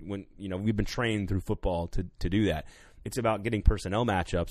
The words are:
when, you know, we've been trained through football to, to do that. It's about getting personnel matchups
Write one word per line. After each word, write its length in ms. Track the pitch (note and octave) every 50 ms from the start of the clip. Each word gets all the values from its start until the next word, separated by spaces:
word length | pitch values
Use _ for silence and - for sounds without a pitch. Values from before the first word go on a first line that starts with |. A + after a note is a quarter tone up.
| -
when, 200 | F#2 G2+ G2 - - - -
you 100 | G2+ F#2+
know, 80 | F#2
we've 200 | F#2 G2+ A2 A2
been 80 | G2+ G2+
trained 440 | - - - A#2+ A2+ G#2+ G#2+ G2 F2+
through 120 | G2 F#2
football 480 | - - G#2+ - - G2 F2 E2+ E2+ -
to, 180 | - - F2 - - -
to 80 | - F2
do 180 | F2+ G#2+ G#2+
that. 200 | F#2 D2+ D2+ - - - - - - - - -
It's 140 | G#2+ - C3
about 240 | A#2 A2+ A2 G2+
getting 200 | G2 A#2 A2+ G#2
personnel 420 | - - A2 G2 - F#2 G2 A2 B2
matchups 440 | A#2 G2 F#2 F2+ - - E2+ E2+ -